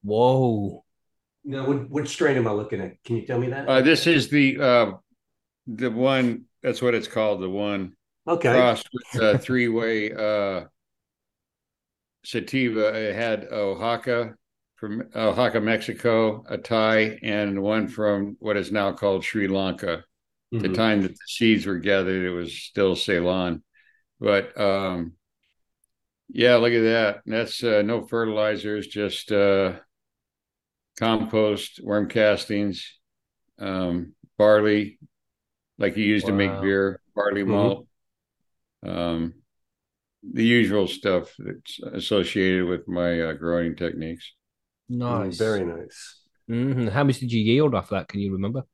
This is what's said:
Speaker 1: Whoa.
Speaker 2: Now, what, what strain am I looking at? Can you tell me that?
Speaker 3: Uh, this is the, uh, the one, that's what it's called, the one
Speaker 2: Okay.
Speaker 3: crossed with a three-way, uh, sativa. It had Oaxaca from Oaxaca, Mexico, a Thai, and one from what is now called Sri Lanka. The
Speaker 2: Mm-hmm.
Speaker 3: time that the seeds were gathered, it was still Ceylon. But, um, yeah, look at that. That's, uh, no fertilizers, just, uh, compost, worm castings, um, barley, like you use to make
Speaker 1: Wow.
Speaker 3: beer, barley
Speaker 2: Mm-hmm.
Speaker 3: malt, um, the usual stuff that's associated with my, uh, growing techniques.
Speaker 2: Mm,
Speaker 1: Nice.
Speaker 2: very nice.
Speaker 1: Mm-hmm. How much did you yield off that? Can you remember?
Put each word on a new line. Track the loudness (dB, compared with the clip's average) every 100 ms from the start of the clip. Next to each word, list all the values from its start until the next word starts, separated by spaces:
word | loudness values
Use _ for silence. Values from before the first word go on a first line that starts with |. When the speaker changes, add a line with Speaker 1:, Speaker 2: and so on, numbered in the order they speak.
Speaker 1:
Whoa. | 0 2 4 4 2 0 -4 -8 _ _ _ _ _ _
Speaker 2:
Now, | -12 -6 -2
what, | -4 -4
what | -6 -6
strain | 0 0 2
am | 0
I |
looking | -2 -4 -8
at? | -8 -12
Can | -6 -6
you | -2
tell | -4
me | -2
that? | -4 2
Speaker 3:
Uh, | 4
this | 6 4 4
is | 2 4
the, | 4 4 4
uh, | 4 6 4 -2 _ _ _ _ _ _ -14
the | -4 -4
one, | 2 2 4 2 -2 -10 _
that's | -4 0
what | 0
it's | 0 -2
called, | 0 0 0
the | -4
one | -4 -4 -4 -8 _ _ _ -4
Speaker 2:
Okay. | 0 4
Speaker 3:
crossed | 6 4 2 -6
with | -16 -8 2
a | 2 2
three-way, | 0 0 2 0 0 -2 -4
uh, | -4 -2 0 -2 -4 -8 _ _ _ _ _ _ _ _ _ _ _ _ _ _ _
sativa. | -8 -8 -4 -2 -2 0 0 0 -4
It | -4
had | -2 -4 -6
Oaxaca | -4 -4 -2 -4 -4 -2 -4 -4 -12 _ _ _ _
from | -10 -10 -10 -2
Oaxaca, | 0 2 2 2
Mexico, | 0 0 -2 -2 0 2 2 -2 -8
a | -10
Thai, | -2 2 4 4 2 -2
and | -6 -2 -2 -2
one | 0 0 -2
from | -2 0 0 -4 -8
what | -4 -2
is | 0
now | 0 0
called | 0 0 0
Sri | -2 -2 0
Lanka. | 0 -2 -4 -6 -6 -10 _ _ _ _
The | -4
Speaker 2:
Mm-hmm. | -2
Speaker 3:
time | 2 2 2
that | 0
the | -6 -12
seeds | 2 4 4 2
were | -4
gathered, | 2 2 2 -2
it | -2
was | -4 -8 -12
still | -8 0 2 2
Ceylon. | 0 0 2 0 -2 -4 _ _ _ _ _ _
But, | 2 2 0 -2
um, | 0 0 -2 -4 -8 -12 _ _ _ _ _ _ _ _ _ _ _
yeah, | 2 6 6
look | 6
at | 4
that. | 4 4 2 -2 -6
That's, | -4 -4 -4
uh, | 2 2
no | 2 -2 -4
fertilizers, | -4 -2 0 -2 -2 -4 -6 -6
just, | -6 -4 -6 -2
uh, | 2 4 4 2 -4 _ _ _ _ _ _ _ _ _ _ _ -4
compost, | 0 0 0 0 2 0 -6 -14
worm | -4 -2 0
castings, | 4 4 2 -2 -2 -2 -6 -12 _ _ _ _ _ _ _
um, | -6 -4 -2 -4 -6 _ _ 4
barley, | 6 6 6 2 0 -10 -20 _ _ _ _ _ _ -4
like | -2 0
you | 2
use | 2
to | 2
make | 0 0
Speaker 1:
Wow. | 0
Speaker 3:
beer, | 0 2 0 -2 _ -2
barley | 0 0
Speaker 2:
Mm-hmm. | 0
Speaker 3:
malt, | 2 2 0 -8 _ _ _ _ _ _ _ _ _
um, | -8 -4 -2 -2 -4 -8 _ _ _ _ _ _ _ _
the | -8 0 4
usual | 4 4 2 0
stuff | -2 0 -2 -2 -14
that's | -14 -14 -16 -16
associated | -12 -10 -2 0 0 0 2 2 0
with | -4 -4
my, | -2 0 0
uh, | -2
growing | -4 -2 -2 -2 -4
techniques. | -6 -6 -10 -12 -16 _ _ _ _ _ -10
Speaker 2:
Mm, | -6
Speaker 1:
Nice. | -2 -2 -4 -2
Speaker 2:
very | 0 0 -2
nice. | -6 -14 -18 -20 -20 _ _ -6
Speaker 1:
Mm-hmm. | -4 -2 0 0
How | 2
much | 0 0
did | 0
you | 0
yield | 4 4 4 0
off | -2
that? | -6 -4
Can | -6
you | -4
remember? | -2 -4 -6 -10